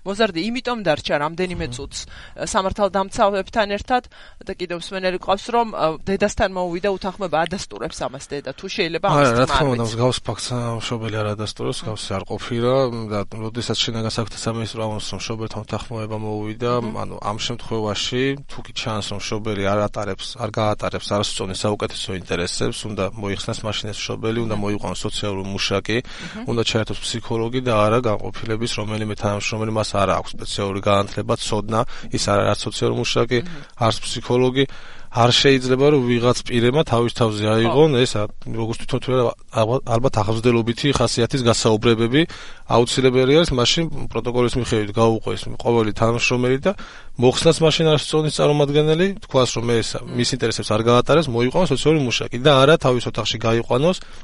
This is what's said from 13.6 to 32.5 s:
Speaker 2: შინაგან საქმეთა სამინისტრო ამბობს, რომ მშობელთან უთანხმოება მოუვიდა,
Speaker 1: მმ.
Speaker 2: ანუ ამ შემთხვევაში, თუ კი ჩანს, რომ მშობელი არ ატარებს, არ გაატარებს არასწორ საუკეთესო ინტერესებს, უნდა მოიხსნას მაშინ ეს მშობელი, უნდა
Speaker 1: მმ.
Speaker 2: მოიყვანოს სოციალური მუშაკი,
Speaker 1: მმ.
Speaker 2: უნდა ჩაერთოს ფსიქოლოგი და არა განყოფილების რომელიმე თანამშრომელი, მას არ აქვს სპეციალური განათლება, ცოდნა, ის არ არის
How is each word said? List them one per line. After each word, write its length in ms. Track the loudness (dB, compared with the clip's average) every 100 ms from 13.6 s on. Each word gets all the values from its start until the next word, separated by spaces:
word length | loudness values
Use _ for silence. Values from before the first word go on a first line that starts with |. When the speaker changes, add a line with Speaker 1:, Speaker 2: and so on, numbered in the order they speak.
| -4 -2
Speaker 2:
შინაგან 360 | -2 -2 -4
საქმეთა 240 | -4 -6 -4
სამინისტრო 400 | -6 -4 -6 -4
ამბობს, 260 | -6 -6 -6
რომ 100 | -8
მშობელთან 400 | -6 -6 -6 -8
უთანხმოება 560 | -8 -8 -8 -8 -8 -6
მოუვიდა, 560 | -6 -6 -6 -4 -2
Speaker 1:
მმ. 220 | 0 -2 -6
Speaker 2:
ანუ 200 | -8 -6
ამ 180 | -6 -4
შემთხვევაში, 840 | -4 -6 -4 -2 -2 -2 -2 0 -2 -2 -8
თუ 120 | -12
კი 140 | -10
ჩანს, 340 | -8 -4 -4 -6
რომ 100 | -6
მშობელი 420 | -4 -4 -4 -2
არ 140 | 0 2
ატარებს, 440 | 0 -2 -6 -6 -10 -8
არ 120 | -6
გაატარებს 580 | 0 0 0 -4 -4 -2
არასწორ 380 | -2 -2 -4 -6
საუკეთესო 580 | -2 -2 -2 -4 -6 -8
ინტერესებს, 640 | -8 -4 -4 -2 -2 -4 -4
უნდა 280 | -6 -4 -4
მოიხსნას 520 | -4 -4 -4 -6 -6 -4
მაშინ 200 | -6 -6
ეს 100 | -8
მშობელი, 400 | -6 -4 -2 -2
უნდა 160 | -2
Speaker 1:
მმ. 80 | -2
Speaker 2:
მოიყვანოს 380 | -2 -2 -4 -6
სოციალური 420 | -6 -4 -4 -4
მუშაკი, 540 | -4 -4 0 -2 0 -2
Speaker 1:
მმ. 480 | -4 -10 -12 -10 -4
Speaker 2:
უნდა 160 | -2
ჩაერთოს 360 | 0 0 -2 -4
ფსიქოლოგი 600 | -6 -6 -4 -2 -2 -2
და 100 | 0
არა 240 | 4 4 4
განყოფილების 760 | 2 -2 -4 -6 -4 -4 -4
რომელიმე 400 | -4 -4 -4 -4 -4
თანამშრომელი, 560 | -2 -2 -4 -4 -2
მას 160 | -2 -2
არ 160 | 0 2
აქვს 200 | 0 -2
სპეციალური 500 | -8 -6 -4 -2 0
განათლება, 540 | 2 2 2 -2 -2
ცოდნა, 460 | -2 -2 -2 0 0 0 -4 -4
ის 180 | -2
არ 140 | 2 2
არის 220 | 4